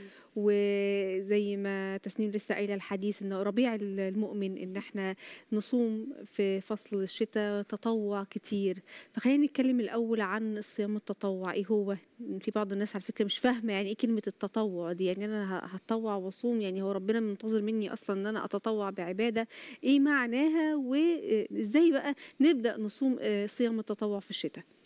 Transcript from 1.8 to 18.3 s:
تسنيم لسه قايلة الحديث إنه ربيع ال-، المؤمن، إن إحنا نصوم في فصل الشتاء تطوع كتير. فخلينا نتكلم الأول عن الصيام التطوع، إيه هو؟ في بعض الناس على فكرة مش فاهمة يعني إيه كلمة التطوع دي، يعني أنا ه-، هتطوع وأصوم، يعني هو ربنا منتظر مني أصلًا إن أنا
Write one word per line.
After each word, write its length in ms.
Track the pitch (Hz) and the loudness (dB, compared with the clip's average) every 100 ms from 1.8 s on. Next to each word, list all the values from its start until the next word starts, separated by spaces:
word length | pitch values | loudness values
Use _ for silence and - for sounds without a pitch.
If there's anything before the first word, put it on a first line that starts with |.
| 190 196 | -4 -4
تسنيم 340 | 196 - 214 | -6 -2 -2
لسه 240 | 208 - | -2 -2
قايلة 200 | 196 208 | -2 -2
الحديث 480 | 196 - 196 208 202 | -2 -4 -2 -2 -2
إنه 200 | 196 190 | -4 -2
ربيع 320 | 202 208 254 | 0 2 2
ال-، 260 | 214 202 196 | 0 -4 -2
المؤمن، 580 | 190 202 208 208 190 190 | -2 0 -2 -2 -4 -4
إن 180 | 185 196 | -8 -8
إحنا 400 | - 202 190 190 - - - | -6 -4 -4 -6 -12 -16 -4
نصوم 600 | 214 - 247 226 220 226 - 214 | -4 0 2 2 0 -6 -12 -8
في 340 | - 196 190 | 0 2 2
فصل 420 | - 214 - 202 | -2 -6 -4 -4
الشتاء 600 | 190 - 220 214 208 202 | -2 -2 -2 0 0 -2
تطوع 640 | 202 208 233 226 208 202 | -4 -4 -2 0 0 -2
كتير. 580 | 196 208 - 202 190 185 - - - | -4 -8 -4 0 0 -2 -10 -20 -12
فخلينا 340 | - 247 285 285 | -2 2 4 4
نتكلم 340 | - 262 247 | 2 2 2
الأول 400 | 214 233 226 220 | 0 0 0 0
عن 380 | 190 214 220 208 | 0 0 -2 -4
الصيام 380 | - - 202 214 | -6 -4 -2 -2
التطوع، 560 | - 196 196 190 185 | -4 -4 -2 -2 -2
إيه 140 | 196 190 | -2 0
هو؟ 300 | 214 196 190 - - 220 190 | 0 0 -4 -8 -14 -8 -6
في 100 | - | -4
بعض 220 | 214 202 | -2 -2
الناس 240 | 196 208 196 | -2 -2 -6
على 80 | |
فكرة 200 | 202 - | -6 -2
مش 140 | 202 - | -2 2
فاهمة 340 | 247 247 220 | 2 2 0
يعني 160 | 196 196 | -2 -2
إيه 80 | 220 | 0
كلمة 260 | 240 220 202 | 0 0 -2
التطوع 680 | - 202 220 214 175 170 | -6 -4 0 0 -2 -4
دي، 120 | 175 | 0
يعني 200 | 185 190 | 0 0
أنا 340 | 208 214 190 185 | -2 -4 -2 -4
ه-، 180 | 180 185 | -6 -8
هتطوع 400 | - 226 220 202 | -2 -2 0 -2
وأصوم، 440 | 185 - 240 233 | -4 -4 0 0
يعني 220 | 196 190 | 0 -2
هو 100 | 190 | -2
ربنا 280 | 196 196 226 | -2 0 0
منتظر 420 | 220 196 220 220 | 0 -2 0 0
مني 300 | 208 220 202 | 0 0 -2
أصلًا 280 | 226 - 196 | -6 -4 -2
إن 60 | |
أنا 180 | 208 | -2